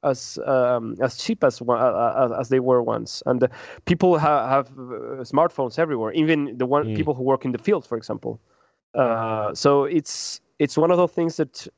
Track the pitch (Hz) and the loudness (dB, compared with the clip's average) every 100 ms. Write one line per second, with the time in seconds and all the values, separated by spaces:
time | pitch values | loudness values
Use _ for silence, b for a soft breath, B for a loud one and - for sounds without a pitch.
0 | 147 131 - - - 131 123 123 113 101 | -2 -2 -6 -10 -2 2 2 0 -2 -2
1 | 127 - - 226 143 - 120 117 123 101 | -2 -2 -6 2 2 0 -2 2 2 2
2 | 117 - 127 107 123 131 127 123 117 113 | 0 2 0 0 0 0 4 2 2 -4
3 | 110 - - 127 127 B B B - 175 | -4 -8 -2 2 0 B B B -2 2
4 | 185 165 147 147 120 135 127 131 127 117 | 4 4 4 2 2 0 0 -10 -12 -10
5 | 120 131 123 139 165 - 127 - 165 135 | -10 -10 -2 2 2 0 -4 -2 -2 0
6 | 110 - 156 156 143 120 127 143 131 107 | -2 0 2 2 0 -4 0 0 0 -2
7 | 151 131 127 135 131 120 - 202 - 117 | -2 -2 0 0 0 -4 0 -2 -2 -10
8 | - - - 113 _ _ _ _ _ - | -8 -8 -8 -10 _ _ _ _ _ 0
9 | 127 113 113 110 104 - 147 143 139 160 | 0 0 -2 -4 -4 0 4 4 2 -2
10 | 143 - - - _ _ 147 - 165 180 | -4 -10 -10 -12 _ _ -2 2 2 4
11 | 175 - 165 - 151 - - | 2 0 -4 -2 -4 -4 -18